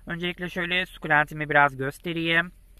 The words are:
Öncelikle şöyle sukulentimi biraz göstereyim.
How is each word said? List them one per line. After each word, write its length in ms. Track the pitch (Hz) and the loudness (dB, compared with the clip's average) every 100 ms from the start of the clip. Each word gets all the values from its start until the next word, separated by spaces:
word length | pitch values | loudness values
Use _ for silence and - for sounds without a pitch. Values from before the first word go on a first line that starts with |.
| - | -10
Öncelikle 420 | 170 175 180 180 | -6 -6 -6 -8
şöyle 380 | 185 175 180 185 | -6 -2 -2 -4
sukulentimi 640 | - 160 147 151 151 147 | -6 2 2 2 -2 2
biraz 260 | 147 143 131 | 4 4 2
göstereyim. 760 | 135 - 175 165 165 165 175 - - - | -6 -6 -8 -4 0 0 0 -8 -20 -20